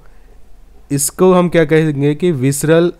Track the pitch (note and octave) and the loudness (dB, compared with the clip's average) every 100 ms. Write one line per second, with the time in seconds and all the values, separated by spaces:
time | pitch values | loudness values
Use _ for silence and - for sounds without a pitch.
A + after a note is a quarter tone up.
0 | - - - - - - - - - C#3+ | -20 -20 -20 -20 -20 -20 -20 -20 -8 -6
1 | - - F#3 F3+ F3 E3 D#3 D#3 D#3+ C#3 | -6 0 2 2 2 0 2 2 0 -2
2 | C#3+ D3 F3+ C#3+ C3+ C#3+ D3+ E3 F3 | -2 -2 -2 -2 -2 -2 0 2 2